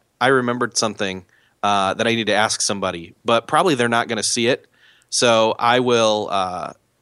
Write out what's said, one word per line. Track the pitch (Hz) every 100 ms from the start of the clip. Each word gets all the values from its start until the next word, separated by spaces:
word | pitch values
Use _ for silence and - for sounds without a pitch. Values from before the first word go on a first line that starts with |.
| _ -
I | 127
remembered | 131 123 123 120 -
something, | 113 101 98 92 - _ _ _
uh, | 101 101 95 95
that | 113
I | 117
need | 104
to |
ask | 101 107 -
somebody," | - 98 95 87 87 - -
but | 117 -
probably | 156 180 127
they're | 120
not | 117 113
gonna | 110
see | - 123 117
it. | - _ _ _ _ _
So | - 120 113 110 -
I | 120 123
will, | 123 117 110 107 -
uh, | 98 92 90 71 - _ _